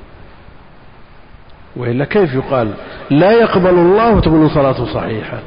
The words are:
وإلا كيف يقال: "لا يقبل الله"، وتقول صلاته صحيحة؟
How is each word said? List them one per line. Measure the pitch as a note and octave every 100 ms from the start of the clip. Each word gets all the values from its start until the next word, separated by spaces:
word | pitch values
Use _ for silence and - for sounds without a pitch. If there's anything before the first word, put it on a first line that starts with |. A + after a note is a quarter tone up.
| - - - - - - - - - - - - - - - - - -
وإلا | A#2+ B2
كيف | D3 G#3+ F3
يقال: | C3 B2+ C3+ A2 F#2+ - - -
"لا | C#3+ F#3
يقبل | A#3 A3 G3+ F3+
الله"، | F3+ F3 G#3 A#3 G3+
وتقول | E3 D#3+ D#3
صلاته | D3+ C#3 B2 A2+
صحيحة؟ | A2+ A#2 A2 G#2 A2+